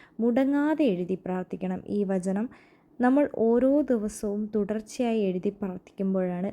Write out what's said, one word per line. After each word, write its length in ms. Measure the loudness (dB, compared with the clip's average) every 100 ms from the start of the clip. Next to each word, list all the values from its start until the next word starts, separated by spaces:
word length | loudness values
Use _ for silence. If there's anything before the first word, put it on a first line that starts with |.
| -16 -2
മുടങ്ങാതെ 680 | 0 2 2 2 0 2 2
എഴുതി 300 | 2 -2 -4
പ്രാർത്ഥിക്കണം 680 | -4 -6 -6 -6 -6 -6 -4
ഈ 120 | -2
വചനം. 420 | 0 0 0 -2 -4 -10 _ _ _ 0
നമ്മൾ 240 | 4 4 2 2
ഓരോ 340 | 2 4 4 4
ദിവസവും 600 | 2 0 -2 -6 -4 -4 -2
തുടർച്ചയായി 760 | -2 -2 -4 -6 -4 0 2
എഴുതി 280 | 0 0 -4
പ്രാർത്ഥിക്കുമ്പോഴാണ് 1000 | -4 -8 -8 -14 -4 0 0 0 -2 -4